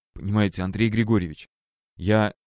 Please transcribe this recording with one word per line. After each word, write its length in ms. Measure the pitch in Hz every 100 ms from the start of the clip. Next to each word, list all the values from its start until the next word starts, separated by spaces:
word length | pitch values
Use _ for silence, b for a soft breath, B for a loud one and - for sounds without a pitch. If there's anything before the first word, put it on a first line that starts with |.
| _
«Понимаете, 480 | - 98 104 101 -
Андрей 260 | 92 98 113
Григорьевич, 600 | 110 110 110 87 76 - _ _ _ _ -
я... 380 | 87 107 104 -